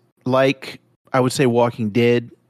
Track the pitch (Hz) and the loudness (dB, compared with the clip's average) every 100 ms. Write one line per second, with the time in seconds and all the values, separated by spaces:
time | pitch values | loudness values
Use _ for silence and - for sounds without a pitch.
0 | _ _ 131 131 135 139 - - _ _ | _ _ -4 0 2 0 -10 -20 _ _
1 | _ 131 127 - 131 117 120 - 110 110 | _ -2 -2 0 0 2 0 -2 -4 0
2 | 120 120 120 - _ | 2 0 -2 -20 _